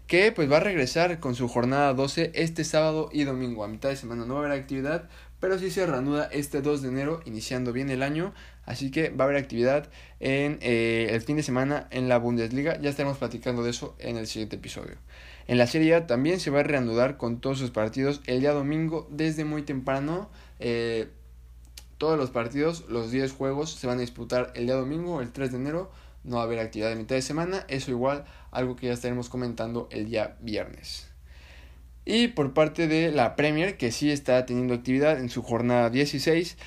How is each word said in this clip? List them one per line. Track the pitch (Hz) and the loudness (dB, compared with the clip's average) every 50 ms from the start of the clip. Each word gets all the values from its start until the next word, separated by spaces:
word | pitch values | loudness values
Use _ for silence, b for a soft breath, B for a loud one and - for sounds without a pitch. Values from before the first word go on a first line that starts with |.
| B - | B 2
que, | 170 180 214 220 | 4 6 6 6
pues, | 226 - 156 131 | 4 4 4 6
va | 147 - | 6 6
a | |
regresar | - 208 190 160 127 123 - 165 170 180 170 160 | 6 4 2 2 0 2 2 2 2 2 2 0
con | 170 131 120 | -2 -2 -2
su | 120 123 120 | 0 -2 0
jornada | - 120 120 127 135 143 143 139 131 | 0 2 2 2 4 4 4 4 4
doce | 131 139 139 - 170 165 165 - | 2 0 0 0 0 -2 0 0
este | - 165 160 165 - 156 | 0 -2 0 -2 -4 -2
sábado | - - 156 156 156 156 156 156 - | 0 2 2 4 4 2 0 -2 -2
y | - 147 143 | 0 0 0
domingo. | 135 131 127 127 123 117 107 104 | 0 0 -2 -4 -4 -4 -6 -6
A | 104 | -6
mitad | 110 110 - 135 | -6 -4 -4 -4
de | 139 135 | -4 -4
semana | 127 110 117 117 117 | -6 -8 -8 -6 -6
no | 120 131 | -4 -4
va | 147 147 | -2 -2
a | |
haber | 143 143 135 | -2 -2 -4
actividad, | 135 - 135 135 131 143 160 170 165 - B B B B B B | -4 -4 -6 -4 -2 -2 -2 -4 -6 -8 B B B B B B
pero | - 185 190 185 | -2 0 0 0
sí | 185 185 | 0 -2
se | 165 196 185 | -2 0 0
reanuda | 165 139 123 131 143 147 147 151 - | 2 0 0 0 0 0 0 0 -2
este | - 147 143 - - 143 | -2 -4 -4 -2 -2 -2
dos | 135 147 147 143 | 0 0 0 0
de | 135 127 | -2 -4
enero, | 127 135 139 147 165 160 - | -4 -2 -2 -4 -4 -6 -8
iniciando | 123 110 110 113 - 131 127 127 123 117 | -8 -10 -8 -6 -4 -4 -2 -2 -2 -2
bien | 127 139 139 | -2 -2 -2
el | 131 127 | 0 0
año. | 135 139 147 160 180 202 - B B B B B B | 0 0 0 -2 -4 -4 -6 B B B B B B
Así | - 117 - 139 135 | -10 -8 -6 -6 -4
que | 131 160 160 - | 0 0 0 0
va | - 131 135 | 2 2 2
a | 139 | 4
haber | 143 139 | 4 2
actividad | 135 - 113 117 120 127 139 151 151 - B B B B B B | 0 -2 0 2 4 4 4 2 0 -4 B B B B B B
en, | - 131 135 139 143 147 151 - | -2 0 0 2 2 0 -2 -2
eh, | - 123 120 113 113 113 113 113 113 104 | 0 2 2 4 4 2 2 2 2 2
el | 113 113 | 0 0
fin | 117 - 147 | 0 0 0
de | 156 147 | 0 0
semana | 143 123 127 135 139 147 143 - - | 0 0 2 2 2 0 -2 -4 -4
en | 120 131 127 127 | -4 -2 2 4
la | 123 120 | 4 4
Bundesliga. | 117 120 120 117 113 113 123 135 143 165 156 147 | 4 2 2 0 0 0 -2 -2 0 -2 -2 0
Ya | 143 143 | -2 -2
estaremos | 139 147 143 139 135 - | 0 0 0 -2 -2 -2
platicando | 131 110 123 113 - 127 123 120 117 | -4 -4 -4 -4 -4 -2 -2 0 0
de | 120 | -2
eso | 120 - 147 - - - | -2 -4 -6 -10 -12 -10
en | 120 120 120 113 | -8 -6 -6 -4
el | 113 110 | -6 -6
siguiente | - 110 110 107 - 98 | -6 -6 -6 -6 -8 -10
episodio. | - 123 - - - - - - - B B B B B B B B B | -10 -12 -12 -12 -12 -12 -14 -16 -18 B B B B B B B B B
En | 123 123 | 6 6
la | 120 | 6
Serie | 120 - 160 160 160 165 | 6 6 4 6 6 6
A | 170 165 - | 6 4 4
también | 120 123 135 160 185 185 | 2 2 2 2 0 0
se | - 156 | 0 2
va | 139 143 | 2 2
a | 147 | 2
reanudar | 151 147 135 123 113 113 117 123 135 139 - | 2 2 0 0 2 2 2 2 2 0 -2
con | 123 117 120 120 | -4 -4 -4 -2
todos | - 135 139 135 | -2 -2 -2 -2
sus | 135 120 | -2 -2
partidos | 131 - 107 110 113 131 135 139 143 - - - | -2 0 -2 0 0 0 0 0 0 -2 -2 -2
el | 127 127 | 0 2
día | 135 147 147 | 2 2 2
domingo | 143 139 143 156 156 160 156 165 151 - - | 2 0 0 0 0 0 0 -2 -4 -6 -6
desde | 147 147 156 160 156 156 151 | -4 -2 0 0 0 -2 -2
muy | 151 151 151 143 | -4 -4 -4 -4
temprano. | 147 139 131 131 135 135 135 143 151 165 185 214 - B B B B B B | -4 -4 -4 -2 -2 -2 0 0 -2 -4 -4 -6 -8 B B B B B B
Eh, | 113 120 117 117 117 117 113 113 110 - - - - - - - - - - - - - - - - - - - | -4 -2 -2 -2 -2 -2 -2 -2 -4 -6 -8 -20 -20 -20 -20 -20 -20 -20 -20 -20 -20 -20 -20 -20 -20 -18 -8 -4
todos | 147 156 160 151 | 0 2 2 2
los | 131 123 | 0 0
partidos, | - 120 113 120 131 143 147 165 170 165 - - | 0 -2 -2 -2 0 0 0 0 0 -2 -6 -6
los | 117 120 113 113 | -4 -4 -2 -2
diez | 123 131 135 135 | 0 0 0 -2
juegos, | 135 - 135 135 139 143 156 160 | -2 -2 -2 -2 0 -2 -4 -6
se | - - - 123 | -6 -6 -4 -2
van | 123 127 | -2 -2
a | |
disputar | 123 120 - - 117 117 123 127 123 - - | -2 -4 -6 -10 -6 -2 0 0 0 -2 -4
el | 123 120 123 | -4 -2 0
día | 131 | 0
domingo, | 135 127 131 151 165 175 175 170 139 | 0 0 -2 -4 -4 -4 -4 -4 -4
el | 123 120 | -6 -6
tres | - 135 135 127 | -6 -4 -4 -4
de | 127 123 | -4 -4
enero. | 131 147 156 175 190 - B B B B B B B | -4 -4 -4 -4 -6 -8 B B B B B B B
No | 120 120 | -4 -2
va | 117 117 | -2 -2
a | |
haber | 113 117 113 | -2 -2 -2
actividad | 110 110 - 107 107 113 | -4 -4 -4 -2 -2 -2
de | 113 | -2
mitad | 113 113 - 131 | -4 -4 -2 -2
de | 131 131 | -2 -2
semana. | - 147 160 170 180 190 196 - - | -2 -2 -2 -2 -2 -4 -6 -6 -4
Eso | 135 135 - 139 | -6 -6 -4 -2
igual, | 123 120 127 135 143 143 143 B B B B B | -2 0 0 0 0 -2 -4 B B B B B
algo | B 123 127 127 123 | B -2 -2 -2 -4
que | - 127 123 | -4 -4 -4
ya | 120 | -2
estaremos | 120 127 123 123 123 120 - | -2 -2 -4 -4 -4 -6 -6
comentando | - 127 123 120 113 113 113 113 120 117 120 - | -6 -6 -4 -4 -4 -4 -4 -4 -4 -4 -6 -6
el | 117 113 107 | -6 -6 -6
día | 110 113 107 107 - - - | -2 -2 -2 -2 -2 -6 -10
viernes. | 117 113 104 98 - - - - - - - - - - - - - B B B B B B B B B B B B B - - - | -10 -6 -4 -4 -6 -6 -10 -16 -14 -14 -14 -14 -14 -16 -20 -20 -20 B B B B B B B B B B B B B -20 -12 -4
Y | - 214 233 240 233 | 0 2 4 4 4
por | - 156 139 131 131 | 2 2 0 2 4
parte | 160 156 151 156 170 170 151 | 4 4 4 4 2 2 2
de | 156 160 165 165 | 4 4 4 4
la | 151 139 120 131 - | 4 4 4 2 4
Premier, | - 147 151 151 156 175 202 185 - | 2 2 2 2 2 0 0 -2 0
que | 135 117 | -2 -2
sí | - - 147 147 | 0 0 0 2
está | 147 143 143 - 123 127 127 127 | 0 2 2 4 4 4 4 2
teniendo | 123 123 127 127 120 | 0 0 0 0 0
actividad | 120 120 131 127 135 147 156 156 131 | 0 0 2 2 4 4 4 4 2
en | 127 120 | 0 -4
su | - 123 117 | -4 -6 -2
jornada | - 120 113 120 120 123 120 117 117 | 0 0 2 4 4 4 4 4 4
dieciséis, | 117 135 143 143 - 135 - 165 160 170 180 - - - B | 4 2 2 2 0 0 2 2 2 2 2 -2 -6 -14 B